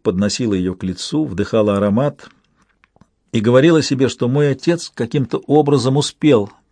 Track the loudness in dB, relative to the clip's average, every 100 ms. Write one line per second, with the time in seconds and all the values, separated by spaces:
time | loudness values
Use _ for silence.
0 | -4 -2 -2 -2 -2 -2 -2 -6 -8 -8
1 | -6 -6 -4 -6 -2 0 0 0 0 0
2 | -2 -6 -16 _ _ _ _ _ _ _
3 | _ _ _ -2 2 4 4 4 2 0
4 | -2 -2 -2 0 0 -2 -2 -4 -6 -10
5 | -6 -4 -4 -6 0 2 4 2 2 0
6 | -2 0 2 2 2 -10 _